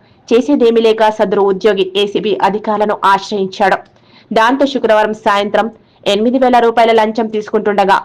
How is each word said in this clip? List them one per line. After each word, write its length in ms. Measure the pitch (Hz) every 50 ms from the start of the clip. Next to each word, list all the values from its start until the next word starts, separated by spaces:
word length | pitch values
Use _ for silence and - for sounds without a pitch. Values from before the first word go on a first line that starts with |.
| _ _ _ _ _ - 233
చేసేదేమీ 480 | 233 - - 285 233 240 226 233 226
లేక 280 | 226 220 220 220 220 214
సదరు 320 | 214 - 214 190 208 202
ఉద్యోగి 500 | 196 196 196 185 - 214 202 190 185 190 -
ఏసీబీ 420 | 196 202 202 - - 185 214 185 - -
అధికారులను 540 | 196 196 214 208 226 208 202 208 214 202 - -
ఆశ్రయించాడు. 680 | 190 196 196 - - 214 202 190 190 190 - 208 185 180 - - _ _ _ _ _ _ - _ - 220
దాంతో 320 | 226 220 233 269 269 285
శుక్రవారం 480 | 269 - 247 - 220 214 214 214 214 214
సాయంత్రం 580 | - - 226 202 202 208 208 208 208 208 226 - - _ _ _ _ - -
ఎనిమిది 320 | 202 208 214 247 240 269
వేల 200 | 262 247 247 240
రూపాయల 320 | 233 233 226 240 226 233
లంచం 360 | 226 226 214 214 220 247 226 214
తీసుకుంటుండగా 760 | 220 208 208 - - 214 196 208 202 202 196 185 190 -